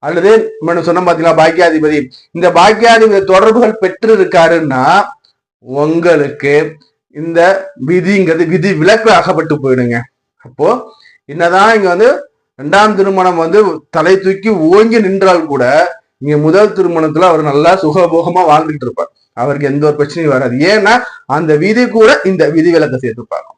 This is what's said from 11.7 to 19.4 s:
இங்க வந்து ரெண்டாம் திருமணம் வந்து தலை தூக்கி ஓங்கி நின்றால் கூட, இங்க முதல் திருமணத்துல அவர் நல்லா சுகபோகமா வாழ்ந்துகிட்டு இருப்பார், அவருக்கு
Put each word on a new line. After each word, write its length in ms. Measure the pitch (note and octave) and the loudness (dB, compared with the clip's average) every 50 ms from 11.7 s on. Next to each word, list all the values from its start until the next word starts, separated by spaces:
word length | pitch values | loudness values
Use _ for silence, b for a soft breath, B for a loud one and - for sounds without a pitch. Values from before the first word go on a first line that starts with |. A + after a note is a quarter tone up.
| A3+ | 2
இங்க 120 | A3 G3+ F#3 | 2 0 0
வந்து 420 | F3 F3 G#3+ B3 C#4+ - - - _ _ _ _ _ _ | 0 2 2 2 2 0 -6 -16 _ _ _ _ _ _
ரெண்டாம் 340 | C3+ D3 E3+ G3 G#3+ G#3+ G#3 | -8 -2 0 2 2 2 2
திருமணம் 400 | F#3+ G3 G3 G3 F#3+ F#3 F#3 F3+ | 0 -2 0 0 0 0 0 0
வந்து 480 | E3+ E3 E3 E3+ G#3+ G#3+ F#3+ D#3+ D#3 _ _ | -2 -2 0 2 2 2 2 0 -6 _ _
தலை 300 | - E3+ D#3 F3 F#3+ F#3+ | -4 -2 0 2 0 0
தூக்கி 300 | F#3+ F#3 F#3+ F#3+ - A3 | 0 -2 -4 -2 -2 -4
ஓங்கி 520 | A3 F3+ D#3 D#3+ F3+ G#3 A3 A3+ A3 A#3 | -2 0 0 2 4 4 4 4 2 0
நின்றால் 440 | G#3 F#3+ F#3+ G3 F#3+ F#3+ F3+ F3 D#3 | 0 0 -2 0 2 2 2 0 -2
கூட, 460 | D#3 C#3+ C3+ B2 B2 C3+ D#3 F3 F3 E3+ - _ _ _ _ | -4 -4 -2 0 0 2 2 0 0 -4 -12 _ _ _ _
இங்க 200 | C3 C#3+ D3+ D3 | -6 -4 -2 0
முதல் 360 | D3 D#3 D#3+ G3 G#3 G#3+ - | 0 2 2 4 2 2 0
திருமணத்துல 480 | F3+ F#3+ F3 E3+ E3 D#3+ D#3 D3+ D#3 | -2 -2 -2 -2 -2 -4 -2 -2 0
அவர் 220 | F3+ F#3 E3 D#3 D#3 | 2 2 2 2 0
நல்லா 380 | D3+ C#3 C#3+ D3+ E3 F#3 F#3+ | 0 0 0 2 2 2 2
சுகபோகமா 640 | F#3 D#3 C#3+ F#3+ F3+ E3+ E3 E3 E3+ E3 E3+ F#3 F#3 D#3+ | 0 -2 0 0 0 0 0 0 -2 -2 -2 -2 0 2
வாழ்ந்துகிட்டு 320 | D#3+ D#3 D#3+ D#3+ D3+ C#3+ | 2 2 0 -2 -8 -8
இருப்பார், 300 | B2+ A#2+ A2 - - - _ _ _ _ _ | -8 -10 -8 -8 -10 -10 _ _ _ _ _
அவருக்கு 340 | - | -8